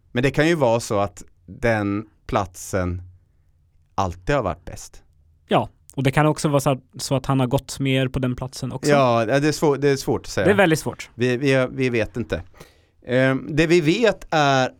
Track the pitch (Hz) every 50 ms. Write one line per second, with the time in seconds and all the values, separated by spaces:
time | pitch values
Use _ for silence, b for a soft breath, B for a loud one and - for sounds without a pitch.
0 | _ _ - 120 123 139 131 156 151 165 175 156 135 117 113 120 - - 117 98
1 | 101 101 - - - - _ _ _ - 95 - - 117 113 107 101 101 101 104
2 | 110 - _ _ _ - 127 110 98 92 - - - - - 95 90 90 87 90
3 | 90 - - _ _ _ _ _ _ _ _ _ _ _ _ _ _ _ - -
4 | 98 92 85 - - - 143 139 113 90 76 - - - - - - - - -
5 | _ _ _ _ _ _ _ _ _ - 208 143 107 - _ _ _ _ - -
6 | 131 135 - 156 147 156 147 - - 156 143 143 - 151 135 131 - _ - 135
7 | - - 143 131 - - 135 135 131 123 135 135 - - - - 139 139 131 131
8 | 135 127 - 143 131 127 123 - 131 135 - - - 123 120 131 - 151 147 143
9 | 135 123 117 117 113 104 131 143 143 151 147 - 170 151 139 135 139 143 139 135
10 | - - 120 92 - - - - 98 175 208 196 196 165 156 143 - 123 - -
11 | - - - 110 120 127 123 120 143 139 135 135 127 123 120 131 131 127 120 113
12 | 104 95 - 123 110 - - 82 85 b b b b b b b b b b b
13 | - - 123 127 131 135 135 131 - - 151 143 165 156 170 180 156 147 180 220
14 | 247 208 185 - - - - 156 147 139 139 131 127 120 - -